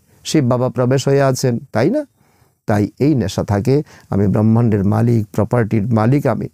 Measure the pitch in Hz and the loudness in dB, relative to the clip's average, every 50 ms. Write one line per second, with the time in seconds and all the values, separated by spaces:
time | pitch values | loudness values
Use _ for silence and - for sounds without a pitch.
0 | _ _ _ _ _ - - 156 131 123 127 120 127 123 - 127 127 123 135 139 | _ _ _ _ _ -2 -2 0 2 2 0 0 0 -2 -2 -2 0 0 0 0
1 | - 143 139 139 139 135 127 - - 127 117 113 - - - 104 127 170 254 302 | 0 0 0 2 2 0 0 0 -2 -2 -2 -2 -6 -6 -4 -2 0 0 0 -2
2 | 294 - _ _ _ _ _ _ _ _ _ _ _ - 107 104 107 - - - | -4 -6 _ _ _ _ _ _ _ _ _ _ _ -2 0 0 0 -2 -2 -2
3 | 127 147 156 123 95 92 - - 82 - 113 101 101 127 135 147 147 - - - | 0 0 2 0 -2 -2 -4 -4 -2 -2 -2 0 0 0 0 0 -2 -4 -12 -20
4 | - _ - 95 104 92 92 110 107 110 110 117 120 113 107 104 92 101 107 110 | -10 _ -2 0 0 2 2 2 2 4 4 4 2 2 0 0 0 0 0 0
5 | 117 120 117 113 104 - - - 101 - - 123 113 104 - 113 95 131 117 107 | 0 2 0 0 -2 -2 -2 -2 -2 0 0 -2 0 0 -2 -2 -2 0 0 0
6 | 107 117 139 147 135 131 107 101 - - | 2 2 0 0 0 -2 -2 -2 -6 -10